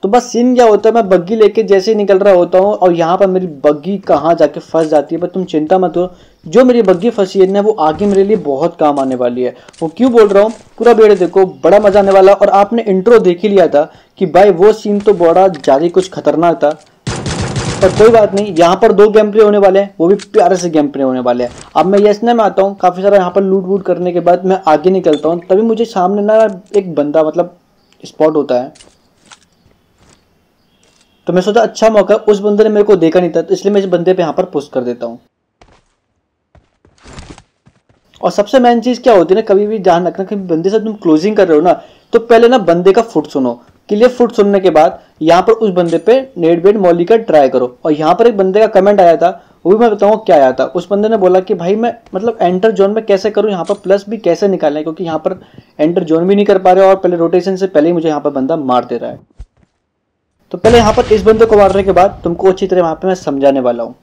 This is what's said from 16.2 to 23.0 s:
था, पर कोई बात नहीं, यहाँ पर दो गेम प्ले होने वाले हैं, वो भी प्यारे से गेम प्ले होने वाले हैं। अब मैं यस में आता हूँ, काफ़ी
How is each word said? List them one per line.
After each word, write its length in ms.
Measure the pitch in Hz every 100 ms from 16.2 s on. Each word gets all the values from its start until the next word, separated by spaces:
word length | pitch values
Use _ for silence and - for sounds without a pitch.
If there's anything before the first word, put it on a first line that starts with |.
| - 147 170 160
था, 60 | 147 156 _ _ - - - - - - - -
पर 60 | 190
कोई 200 | 185 220
बात 260 | 226 208
नहीं, 200 | 196 208
यहाँ 220 | 160 170 185
पर 160 | 226
दो 160 | 196 214
गेम 200 | 214 214
प्ले 100 | 208
होने 160 | 214 208
वाले 220 | 196 190
हैं, 140 | 202 -
वो 80 | 165
भी 60 |
प्यारे 420 | 196 - 214 175 185
से 140 | 175
गेम 180 | 156 147
प्ले 140 | 143
होने 180 | 135 127
वाले 240 | 123 123
हैं। 60 | 123 - - 151
अब 100 | 165
मैं 120 | 202
यस 240 | 208 208
में 100 | 233
आता 280 | 240 208 180
हूँ, 140 | 196 196
काफ़ी 260 | 185 175